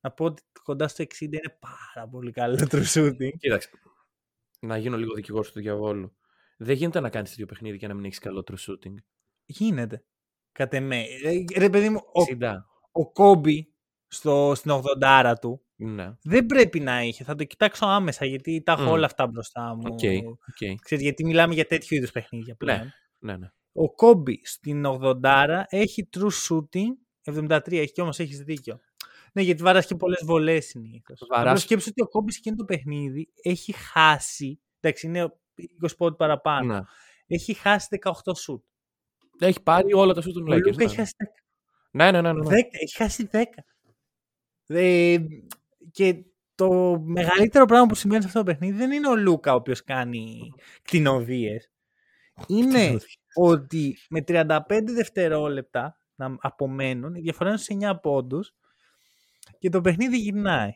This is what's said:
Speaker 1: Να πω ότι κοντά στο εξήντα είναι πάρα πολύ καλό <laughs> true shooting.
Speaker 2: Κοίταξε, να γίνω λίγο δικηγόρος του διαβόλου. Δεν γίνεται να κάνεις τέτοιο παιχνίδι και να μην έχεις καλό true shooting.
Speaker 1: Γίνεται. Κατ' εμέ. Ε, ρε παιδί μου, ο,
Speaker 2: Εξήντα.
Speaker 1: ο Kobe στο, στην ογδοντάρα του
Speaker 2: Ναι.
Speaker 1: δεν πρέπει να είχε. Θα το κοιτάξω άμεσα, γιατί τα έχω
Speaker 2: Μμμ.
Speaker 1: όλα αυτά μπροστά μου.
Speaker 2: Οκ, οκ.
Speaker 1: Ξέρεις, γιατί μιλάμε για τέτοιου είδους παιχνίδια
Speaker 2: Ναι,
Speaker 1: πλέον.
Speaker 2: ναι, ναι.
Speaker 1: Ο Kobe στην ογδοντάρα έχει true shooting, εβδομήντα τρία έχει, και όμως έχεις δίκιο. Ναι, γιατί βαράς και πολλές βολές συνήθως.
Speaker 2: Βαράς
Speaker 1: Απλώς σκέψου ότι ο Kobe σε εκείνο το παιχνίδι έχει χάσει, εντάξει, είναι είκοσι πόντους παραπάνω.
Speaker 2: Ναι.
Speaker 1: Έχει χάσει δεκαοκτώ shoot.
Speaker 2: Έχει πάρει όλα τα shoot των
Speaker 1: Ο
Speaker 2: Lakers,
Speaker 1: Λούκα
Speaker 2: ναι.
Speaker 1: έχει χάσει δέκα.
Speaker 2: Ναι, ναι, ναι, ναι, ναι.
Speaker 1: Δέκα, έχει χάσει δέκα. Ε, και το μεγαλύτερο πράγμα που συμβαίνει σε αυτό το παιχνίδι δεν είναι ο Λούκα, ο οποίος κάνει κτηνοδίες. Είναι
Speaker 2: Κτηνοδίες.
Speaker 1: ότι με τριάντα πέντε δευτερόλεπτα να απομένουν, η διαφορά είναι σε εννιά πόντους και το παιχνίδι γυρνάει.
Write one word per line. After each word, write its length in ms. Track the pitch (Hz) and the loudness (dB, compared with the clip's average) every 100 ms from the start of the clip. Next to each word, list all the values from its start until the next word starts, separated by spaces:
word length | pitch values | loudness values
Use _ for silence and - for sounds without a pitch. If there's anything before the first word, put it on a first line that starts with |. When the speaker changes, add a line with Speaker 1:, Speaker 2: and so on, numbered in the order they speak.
Speaker 1:
Να 100 | 135 | -12
πω 140 | - | -4
ότι 180 | 165 151 _ _ | -6 -6 _ _
κοντά 260 | - 139 147 | -10 -6 -6
στο 140 | - | -6
εξήντα 340 | 160 - 151 151 | -12 -10 -12 -10
είναι 200 | 156 _ | -12 _
πάρα 480 | - - - - 113 | -20 -20 -20 -18 -16
πολύ 220 | 127 123 | -14 -12
καλό 340 | 117 123 131 151 | -4 -2 0 0
<laughs> 40 | |
true 140 | 143 127 | 0 0
shooting. 360 | 160 151 127 135 156 | 2 2 0 -8 -4
Speaker 2:
Κοίταξε, 320 | 143 104 - _ _ _ _ _ _ _ _ _ | -2 -2 -4 _ _ _ _ _ _ _ _ _
να 160 | 113 110 | -10 -6
γίνω 200 | 117 117 | -6 -6
λίγο 160 | 113 | -6
δικηγόρος 380 | 107 101 107 107 | -8 -8 -8 -8
του 80 | - | -8
διαβόλου. 560 | 104 104 107 101 92 _ _ _ _ _ | -8 -6 -4 -6 -10 _ _ _ _ _
Δεν 200 | 113 135 | -4 -4
γίνεται 240 | 165 170 | -2 -4
να 100 | 127 | -6
κάνεις 200 | 117 104 | -8 -10
τέτοιο 160 | - 104 | -12 -16
παιχνίδι 320 | 101 110 101 | -14 -14 -12
και 80 | 107 | -12
να 80 | |
μην 100 | 101 | -10
έχεις 140 | 98 95 | -12 -12
καλό 260 | 104 98 92 | -12 -12 -12
true 200 | 95 - | -16 -14
shooting. 240 | 98 95 101 _ _ _ _ | -14 -14 -20 _ _ _ _
Speaker 1:
Γίνεται. 600 | _ - 220 156 117 104 _ _ _ _ _ | _ -6 -4 -2 -6 -10 _ _ _ _ _
Κατ' 220 | _ 135 | _ -6
εμέ. 300 | 139 135 123 113 131 | -4 -4 -6 -6 -8
Ε, 340 | 147 175 180 185 | -4 -4 -4 2
ρε 120 | 196 | 2
παιδί 180 | 196 208 | 4 2
μου, 120 | 214 - | -2 -4
ο, 80 | 175 | 0
Speaker 2:
Εξήντα. 440 | 160 127 120 95 - _ _ | 0 0 -4 -6 -12 _ _
Speaker 1:
ο 200 | 165 156 | -4 -4
Kobe 440 | - 202 190 151 151 156 _ _ _ _ | 6 8 8 6 0 -4 _ _ _ _
στο, 440 | - 151 143 143 | -8 0 2 2
στην 160 | 139 151 | 0 -2
ογδοντάρα 680 | 139 131 139 135 135 123 117 | -2 -2 0 6 6 6 0
του 240 | 120 127 _ _ | -4 -12 _ _
Speaker 2:
Ναι. 380 | 110 104 92 113 | -10 -10 -12 -14
Speaker 1:
δεν 240 | 151 220 233 | 0 2 2
πρέπει 340 | 285 214 165 | 4 4 2
να 220 | 139 123 | -2 -2
είχε. 220 | 117 113 | -4 -6
Θα 100 | 135 | -10
το 100 | 147 | -8
κοιτάξω 420 | 147 - 208 - 208 | -8 -2 -2 0 0
άμεσα, 380 | 196 185 139 135 | 2 0 -4 -6
γιατί 360 | 135 135 160 | -6 -6 -6
τα 100 | 156 | 0
έχω 100 | 160 | 0
Speaker 2:
Μμμ. 60 | 143 | 2
Speaker 1:
όλα 160 | 160 151 | 2 0
αυτά 200 | - 127 | 0 -4
μπροστά 480 | 113 113 - 117 | -4 -12 -12 -10
μου. 80 | 113 113 | -10 -10
Speaker 2:
Οκ, 80 | 117 117 95 117 117 - | -4 -2 -2 -4 -16 -20
οκ. 300 | - 104 95 | -12 -10 -10
Speaker 1:
Ξέρεις, 220 | - 151 | -6 -4
γιατί 200 | 143 139 | -2 -2
μιλάμε 300 | 160 165 165 | 0 2 2
για 120 | 160 156 | 2 -2
τέτοιου 300 | 160 - 156 | -2 -2 -4
είδους 140 | 123 | -4
παιχνίδια 460 | - - 117 113 117 | -8 -12 -14 -14 -10
Speaker 2:
Ναι, 60 | 127 | -4
Speaker 1:
πλέον. 260 | 104 123 _ _ _ | -4 -4 _ _ _
Speaker 2:
ναι, 180 | 110 92 | -14 -12
ναι. 100 | 92 _ _ | -14 _ _
Speaker 1:
Ο 220 | - 160 - | -4 -4 4
Kobe 360 | 226 220 135 110 | 8 8 4 -6
στην 420 | - - 147 147 | -8 -14 -8 -4
ογδοντάρα 840 | 143 131 135 127 131 139 147 170 196 | -2 -2 0 2 4 6 4 0 -4
έχει 400 | 196 208 - 190 - | -2 -2 -4 -10 -4
true 140 | 202 180 - | -2 -2 -4
shooting, 400 | 165 147 180 214 262 _ _ | -4 -4 -4 -4 -6 _ _
εβδομήντα 400 | - 151 151 156 | -10 -6 0 0
τρία 180 | 151 170 | 0 -4
έχει, 120 | 151 | -4
και 80 | - | -4
όμως 160 | 175 143 | -6 -4
έχεις 200 | 160 139 | -8 -10
δίκιο. 380 | 139 156 127 113 _ _ - _ _ | -10 -12 -10 -16 _ _ -20 _ _
Ναι, 100 | - | -2
γιατί 200 | 185 165 | 0 2
βαράς 240 | 170 185 180 | 4 4 2
και 80 | |
πολλές 280 | 170 180 180 | -2 -2 -4
βολές 420 | 165 165 156 160 - | 0 0 2 0 -2
συνήθως. 540 | 123 113 113 _ 127 123 | -16 -18 -20 _ -20 -4
Speaker 2:
Βαράς 160 | 123 123 | 0 4
Speaker 1:
Απλώς 160 | 160 | 2
σκέψου 260 | - 220 - | 2 -2 -2
ότι 120 | 220 | -4
ο 40 | 226 | -2
Kobe 180 | 214 208 | -2 -4
σε 80 | - | -8
εκείνο 180 | 220 220 | -8 -8
το 80 | |
παιχνίδι 640 | 202 180 135 147 143 131 165 _ | -6 -8 -6 -6 -6 -8 -12 _
έχει 300 | 170 180 - | -4 -4 -6
χάσει, 880 | 202 - - 156 151 - - 139 143 _ _ | -12 -6 4 4 4 -2 -10 -10 -10 _ _
εντάξει, 260 | 165 156 160 | -4 -4 -6
είναι 260 | 175 170 _ _ | -4 -6 _ _
είκοσι 420 | _ 170 _ 165 - | _ -20 _ -8 -2
πόντους 200 | 170 156 | -2 0
παραπάνω. 580 | 156 143 160 143 127 | 0 0 0 -2 -2
Speaker 2:
Ναι. 60 | 101 92 _ _ _ _ | -4 -8 _ _ _ _
Speaker 1:
Έχει 280 | 170 - | -6 -4
χάσει 320 | 214 202 202 - | -4 0 0 0
δεκαοκτώ 420 | 202 196 165 - 175 - | -6 -6 -6 -8 -8 -8
shoot. 140 | 127 _ _ _ _ _ _ _ _ | -12 _ _ _ _ _ _ _ _
Speaker 2:
Έχει 240 | 180 185 | 0 2
πάρει 300 | - 170 196 | 4 4 4
όλα 200 | 196 190 | 6 6
τα 60 | 180 | 4
shoot 120 | 165 | -2
των 160 | 175 160 | -6 0
Speaker 1:
Ο 60 | |
Speaker 2:
Lakers, 100 | - | 2
Speaker 1:
Λούκα 120 | 392 - | 4 2
Speaker 2:
ναι. 80 | |
Speaker 1:
έχει 100 | 220 208 | -2 0
χάσει 160 | 208 - | -6 -6
δέκα. 160 | 208 _ _ _ _ _ _ | -14 _ _ _ _ _ _
Speaker 2:
Ναι, 200 | 131 170 | 4 6
ναι, 100 | 180 | 6
ναι, 120 | 165 | 2
ναι, 60 | 160 | 0
ναι. 80 | 151 | 2
Speaker 1:
Δέκα, 200 | 202 240 - | 2 2 -4
έχει 160 | 156 - | -10 -4
χάσει 300 | 220 - 160 | -4 -4 -4
δέκα. 340 | 160 233 - - _ _ _ _ _ _ _ _ _ _ | -2 -2 -6 -20 _ _ _ _ _ _ _ _ _ _
Ε, 500 | 165 180 175 175 175 160 156 - - _ _ 170 | 2 4 6 6 4 0 -10 -18 -20 _ _ -20
και 340 | - 190 175 180 _ _ | 0 0 0 -6 _ _
το 460 | - 185 180 180 175 | 0 2 4 4 2
μεγαλύτερο 600 | 160 175 170 185 214 277 | -2 -2 2 4 6 6
πράγμα 220 | 247 233 240 | 8 8 6
που 80 | |
συμβαίνει 280 | 214 202 220 | 4 0 0
σε 40 | 190 | 0
αυτό 100 | 226 | -2
το 60 | |
παιχνίδι 320 | 196 156 180 202 | 0 -2 -4 -4
δεν 140 | 254 | -2
είναι 160 | 285 294 | -2 0
ο 80 | 233 | 2
Λούκα, 360 | 196 165 - | 4 2 2
ο 40 | 127 | 0
οποίος 280 | 120 123 | 0 -8
κάνει 680 | - 131 123 120 110 117 117 - - - | -4 -6 -4 -8 -10 -14 -16 -18 -20 -20
κτηνοδίες. 880 | - 175 147 131 117 127 110 110 _ _ _ _ _ _ _ _ - | -2 2 2 2 -2 -4 -4 -6 _ _ _ _ _ _ _ _ -4
Είναι 220 | 202 247 | 0 4
Speaker 2:
Κτηνοδίες. 500 | 254 185 117 - - _ | 4 4 2 -4 -20 _
Speaker 1:
ότι 640 | - 175 165 139 160 143 131 _ | 4 6 6 2 -4 -4 -6 _
με 140 | 160 | -8
τριάντα 420 | 139 170 156 156 | 0 0 2 0
πέντε 280 | 151 214 220 | 0 -2 0
δευτερόλεπτα 1080 | 240 226 - 175 151 151 139 127 127 135 - _ | -4 -4 -2 0 0 -2 -4 -6 -6 -6 -10 _
να 220 | _ 131 131 | _ -10 -6
απομένουν, 760 | 135 _ 135 135 135 127 135 | -8 _ -6 -4 -4 -4 -8
η 60 | 175 | -8
διαφορά 280 | 165 156 175 | -8 -4 -2
είναι 100 | 214 | -4
σε 140 | - | -4
εννιά 260 | 202 202 190 | -4 -4 -2
πόντους 560 | 156 139 127 139 208 _ _ _ _ _ _ _ _ _ - _ | -2 -2 -2 -6 -8 _ _ _ _ _ _ _ _ _ -20 _
και 100 | 185 | -2
το 120 | 180 | 0
παιχνίδι 380 | 175 170 254 240 | 0 0 0 0
γυρνάει. 520 | 208 208 202 156 104 | -2 -4 -2 0 -2